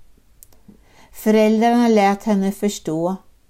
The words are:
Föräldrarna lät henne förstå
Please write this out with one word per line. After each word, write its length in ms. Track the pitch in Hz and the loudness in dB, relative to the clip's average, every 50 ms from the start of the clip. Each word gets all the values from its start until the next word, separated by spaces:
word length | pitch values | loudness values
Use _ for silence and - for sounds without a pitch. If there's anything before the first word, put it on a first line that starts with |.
| - - - _ _ _ _ - - - - - _ - - _ _ _ _ _ - _ | -20 -20 -20 _ _ _ _ -20 -20 -20 -20 -20 _ -20 -20 _ _ _ _ _ -20 _
Föräldrarna 760 | - - - 220 214 220 214 214 220 220 220 233 233 240 240 233 | -20 -6 -2 0 2 2 2 2 2 2 2 2 2 2 2 2
lät 360 | 226 208 196 196 202 202 - | 2 2 2 2 0 -2 -2
henne 280 | 220 208 196 190 196 | -2 -2 -2 -2 -4
förstå 640 | 202 - - 208 208 - - - 156 160 165 175 190 190 _ _ _ _ _ _ | -4 -4 -6 -6 -6 -6 -8 -6 -6 -4 -4 -4 -6 -8 _ _ _ _ _ _